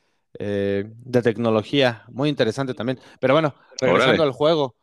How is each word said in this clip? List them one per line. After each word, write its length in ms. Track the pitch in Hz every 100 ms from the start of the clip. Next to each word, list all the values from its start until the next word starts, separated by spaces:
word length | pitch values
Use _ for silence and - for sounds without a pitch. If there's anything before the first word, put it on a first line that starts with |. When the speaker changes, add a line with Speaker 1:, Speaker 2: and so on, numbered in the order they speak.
| _ _ _ -
Speaker 1:
eh, 460 | 104 101 98 98 107
de 340 | 113 120 120
tecnología. 840 | 117 110 117 110 104 143 127 113 117
Muy 220 | 117 147
interesante 420 | 135 110 135 131
también. 260 | 123 117 127 - -
Pero 140 | 131
bueno, 200 | 151 151 - _ -
regresando 420 | 127 - 127 143
Speaker 2:
Órale. 0 |
Speaker 1:
al 100 | 147
juego, 420 | 120 151 160 131 _